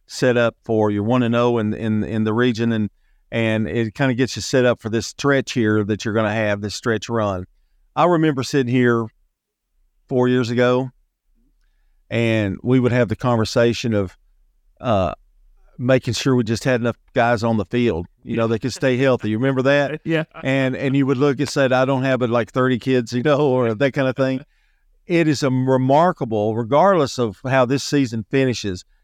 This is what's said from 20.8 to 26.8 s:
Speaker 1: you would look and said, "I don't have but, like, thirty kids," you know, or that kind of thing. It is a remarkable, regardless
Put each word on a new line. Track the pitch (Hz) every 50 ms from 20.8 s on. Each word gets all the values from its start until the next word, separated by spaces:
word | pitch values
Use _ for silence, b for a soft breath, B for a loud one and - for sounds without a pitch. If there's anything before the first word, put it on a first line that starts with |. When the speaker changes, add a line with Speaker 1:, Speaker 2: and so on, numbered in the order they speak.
| 131 135 135
Speaker 1:
you | 139 135
would | 131 139 123
look | 147 143 135 127
and | 147 -
said, | - 143 135 123
"I | 127 127 131
don't | 135 139 127 131
have | 135 131 117
but, | 127 113
like, | 117 120 110 -
thirty | - 131 127 127 127 110
kids," | - 131 131 123 117 -
you | 120 123 120
know, | 151 147 135
or | 151 135 127 127 120 113 110
that | 104 143 135
kind | - 147 131
of | 131 120
thing. | - 135 131 131 131 - _ _ _ _ _ _ _ _ _ _ _ _
It | - 175 165 165
is | 156 143 -
a | 147 131
remarkable, | 131 127 127 131 131 127 127 131 139 151 170 185 160 - 147 113 113 104 104 110 110
regardless | 117 117 107 139 147